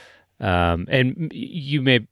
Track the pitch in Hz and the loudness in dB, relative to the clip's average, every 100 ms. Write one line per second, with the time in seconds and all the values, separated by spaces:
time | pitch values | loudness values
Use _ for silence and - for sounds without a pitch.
0 | - - _ - 107 87 85 85 87 131 | -20 -20 _ -6 0 2 2 0 0 0
1 | 127 151 160 - - 170 139 147 131 123 | 0 -2 -6 -8 -10 -10 -4 0 4 2
2 | 107 | 2